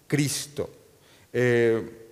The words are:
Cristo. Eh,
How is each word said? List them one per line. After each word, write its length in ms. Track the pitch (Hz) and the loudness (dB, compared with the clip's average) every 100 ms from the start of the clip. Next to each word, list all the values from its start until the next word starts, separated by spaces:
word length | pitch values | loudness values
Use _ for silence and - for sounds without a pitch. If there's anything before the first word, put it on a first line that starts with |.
| - | -4
Cristo. 640 | 143 143 - - - - - - _ _ - _ | -2 -2 -4 -8 -10 -10 -12 -20 _ _ -20 _
Eh, 640 | 120 123 120 117 113 - - - | 0 2 4 2 0 -4 -14 -20